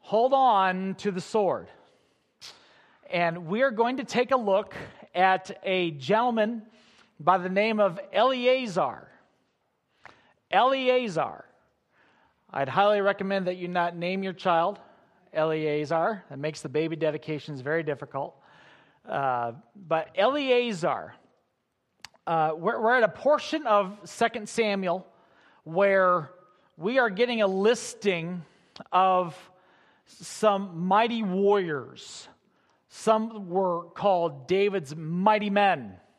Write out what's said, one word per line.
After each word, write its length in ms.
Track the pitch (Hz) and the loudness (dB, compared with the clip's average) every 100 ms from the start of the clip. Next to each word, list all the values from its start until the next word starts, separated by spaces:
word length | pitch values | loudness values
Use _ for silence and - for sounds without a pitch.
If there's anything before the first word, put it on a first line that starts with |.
Hold 300 | - 208 254 | 0 2 4
on 600 | 269 262 202 190 185 190 185 | 4 4 4 2 0 -6 -6
to 160 | 208 | -6
the 80 | 185 | -6
sword. 480 | - 220 190 117 85 - _ _ _ _ _ _ - - _ _ _ _ - | -4 0 0 -2 -8 -20 _ _ _ _ _ _ -20 -20 _ _ _ _ -6
And 380 | 175 170 170 160 | -2 -2 -2 -6
we 160 | 214 | -2
are 80 | 269 | 0
going 280 | 214 233 262 | 0 -2 -2
to 60 | |
take 280 | 240 226 247 | -4 -2 0
a 40 | 262 | 0
look 380 | 208 190 214 - - - - | 2 0 -2 -14 -16 -18 -8
at 440 | 180 190 185 185 - | 2 2 2 -2 -10
a 300 | 190 185 175 | -2 0 -2
gentleman 720 | 147 131 214 247 226 214 240 208 _ _ _ _ _ | -4 0 2 2 0 0 -2 -12 _ _ _ _ _
by 180 | 156 185 | 2 2
the 100 | 180 | 2
name 300 | 190 214 214 | 0 0 2
of 220 | 196 160 - | 0 0 -4
Eleazar. 960 | 190 254 254 247 262 247 180 139 - - _ _ _ _ _ _ _ _ _ - _ _ _ _ | 0 2 2 2 0 0 -2 -2 -4 -18 _ _ _ _ _ _ _ _ _ -20 _ _ _ _
Eleazar. 960 | 180 254 269 254 254 233 156 123 71 - _ _ _ _ _ _ _ _ _ _ | 2 4 2 2 0 0 -4 -4 -8 -20 _ _ _ _ _ _ _ _ _ _
I'd 160 | - 135 | -6 -2
highly 320 | 147 202 208 | 2 4 4
recommend 460 | 196 196 190 196 180 | 0 -2 -4 -2 -4
that 120 | 180 | -6
you 100 | 175 | -4
not 280 | 175 175 175 | -2 -2 -4
name 280 | 175 190 | -6 -4
your 80 | 190 | -6
child 480 | 175 190 165 175 202 - _ _ _ _ | -4 0 2 0 -4 -18 _ _ _ _
Eleazar. 920 | 156 156 156 156 147 147 160 185 202 - | -2 0 0 -2 -2 -2 0 0 -4 -12
That 100 | 135 | -8
makes 240 | 151 151 | -8 -8
the 60 | 151 | -4
baby 280 | 147 160 160 | -2 -2 -2
dedications 640 | 156 151 - 151 - 139 | -2 -2 -8 -8 -8 -10
very 240 | 127 165 | -4 -2
difficult. 500 | 151 139 143 139 151 _ _ - - - _ _ - | -2 -6 -8 -8 -8 _ _ -20 -20 -20 _ _ -8
Uh, 440 | 147 139 123 120 127 _ 202 | -4 -2 -2 -4 -8 _ -20
but 340 | 170 160 - - | -4 -4 -2 2
Eleazar, 960 | 214 294 269 247 240 190 165 113 82 - _ _ _ _ _ _ _ _ - _ - | 2 2 2 2 2 -2 -2 -2 -6 -18 _ _ _ _ _ _ _ _ -20 _ -2
uh, 260 | 165 156 160 | 0 0 0
we're, 260 | 175 240 | -2 0
we're 140 | 226 247 | 2 4
at 80 | |
a 40 | 214 | 4
portion 600 | - 262 294 - 311 269 | 2 2 2 0 -4 2
of 280 | 208 190 208 | 2 2 -6
Second 460 | - - 233 233 208 | -18 -2 -2 -2 -6
Samuel 580 | - 220 196 185 180 - _ _ _ _ _ | -2 0 0 -2 -4 -6 _ _ _ _ _
where 720 | - 165 202 196 185 175 143 - _ _ _ - | -4 2 4 6 4 2 -2 -18 _ _ _ -8
we 220 | 175 262 | -2 2
are 100 | 233 | 2
getting 320 | 185 240 233 | 2 0 2
a 60 | 202 | 0
listing 1000 | 190 202 240 - - 208 175 165 180 156 _ _ - - | 4 2 2 -4 -4 -2 -2 -6 -10 -12 _ _ -20 -2
of 460 | 185 190 185 175 - - _ _ _ _ _ _ | 2 4 2 0 -8 -20 _ _ _ _ _ _
some 800 | - - - 220 196 196 165 180 | -20 -18 2 2 2 -4 -6 2
mighty 360 | 196 233 226 | 2 2 -2
warriors. 1040 | 208 185 196 208 175 143 120 131 - - - _ _ _ _ _ _ | -2 2 4 4 2 -6 -8 -18 -18 -18 -20 _ _ _ _ _ _
Some 600 | - 220 220 220 220 185 | -6 0 0 0 -10 -4
were 360 | 180 190 170 | -2 0 -2
called 600 | 170 - 202 180 170 139 131 | -8 -2 0 2 0 -6 -2
David's 480 | 190 202 196 139 | 0 2 -2 -8
mighty 540 | 156 160 175 202 214 208 | -10 -6 0 2 2 2
men. 460 | 202 202 160 110 92 _ | 2 2 2 -6 -16 _